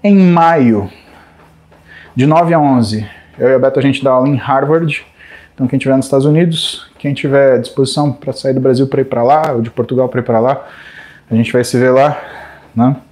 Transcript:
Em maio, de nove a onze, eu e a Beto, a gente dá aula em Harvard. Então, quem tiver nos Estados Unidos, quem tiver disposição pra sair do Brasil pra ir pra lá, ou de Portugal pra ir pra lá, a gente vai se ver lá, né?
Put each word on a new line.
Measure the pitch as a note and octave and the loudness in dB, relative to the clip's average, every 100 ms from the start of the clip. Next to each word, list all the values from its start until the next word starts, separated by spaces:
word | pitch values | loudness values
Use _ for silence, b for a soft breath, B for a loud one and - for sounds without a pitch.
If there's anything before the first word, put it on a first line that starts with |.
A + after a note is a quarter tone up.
Em | G#3 G3+ | 4 4
maio, | F3+ E3+ E3 E3 B2 G#2+ F#2+ B B B B B B _ _ B B B B - | 4 4 4 4 2 0 -4 B B B B B B _ _ B B B B -2
de | C#3 | 2
nove | D#3+ E3+ | 2 2
a | E3 | 2
onze, | D3 B2+ G#2+ G#2+ G#2+ B B - | 2 2 0 -4 -8 B B -2
eu | B2 | 0
e | C3 | 2
a | |
Beto, | C3+ C#3 | 2 0
a | |
gente | C#3 C3 | 0 0
dá | C#3 | 0
aula | B2+ C3+ | 0 0
em | C#3 | -2
Harvard. | - C3+ C#3+ D#3+ E3 - - B B B B - | -2 -2 0 0 -2 -6 -14 B B B B -6
Então, | B2+ | -4
quem | C3+ | -2
tiver | C3+ C3+ | 0 -2
nos | C3 | 0
Estados | C#3 C#3+ | 0 2
Unidos, | D3+ F3 D#3+ - - - _ | 2 0 -2 -6 -10 -18 _
quem | C#3+ | -8
tiver | C#3 C#3+ C#3 C3+ B2 | -6 -2 2 2 2
disposição | A2+ - C3 - D3 | -2 -4 -4 0 -2
pra | A#2 - | -4 -10
sair | B2 C#3 | -6 -4
do | C3 | -2
Brasil | C3 B2 C3+ | 0 0 0
pra | - | -2
ir | - | -2
pra | A#2 | -2
lá, | A#2+ D3+ D#3+ | 0 2 0
ou | B2 | -4
de | A2+ | -6
Portugal | - A#2 B2+ B2+ | -6 -4 -2 -2
pra | B2+ | -4
ir | |
pra | A#2 A2+ | -2 0
lá, | A#2+ C#3 B B B B B B _ | 0 -2 B B B B B B _
a | A#2 | -2
gente | A#2 | 0
vai | B2+ | -2
se | A#2+ B2+ | -2 0
ver | B2+ | 2
lá, | C3 C#3+ C#3 B B B B B - | 4 2 -2 B B B B B -2
né? | B2 C#3 _ | 0 0 _